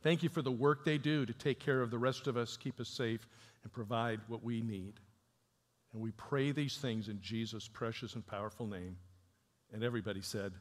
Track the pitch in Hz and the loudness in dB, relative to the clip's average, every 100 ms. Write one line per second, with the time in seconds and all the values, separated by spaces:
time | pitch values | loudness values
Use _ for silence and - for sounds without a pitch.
0 | 156 170 170 170 135 120 143 147 165 151 | 4 4 2 2 0 4 4 4 2 2
1 | 151 151 120 117 147 127 - 131 120 117 | 4 4 2 0 0 2 2 4 2 4
2 | 127 127 143 120 113 - 139 - 120 - | 2 2 0 0 0 -2 -6 -6 -6 0
3 | 117 113 - - - _ 110 123 104 117 | 0 0 -4 -20 -20 _ -12 -8 0 2
4 | 117 110 107 117 113 117 113 98 95 - | 2 0 -4 -6 -2 0 0 -4 -8 -12
5 | - _ _ _ _ _ _ _ _ 110 | -20 _ _ _ _ _ _ _ _ -6
6 | 110 110 - 143 139 143 139 - 127 110 | -6 -6 0 2 4 2 0 0 0 0
7 | 104 104 95 113 113 110 104 - 113 113 | -2 -6 -4 -2 -2 -4 -10 -4 -4 -4
8 | 113 120 - 101 107 - 113 98 90 90 | -8 -8 -6 -4 -6 -4 -6 -4 -8 -10
9 | - - _ _ _ _ _ 110 120 120 | -16 -20 _ _ _ _ _ -2 0 0
10 | 104 95 95 107 98 90 | -2 -4 -4 -4 -4 -6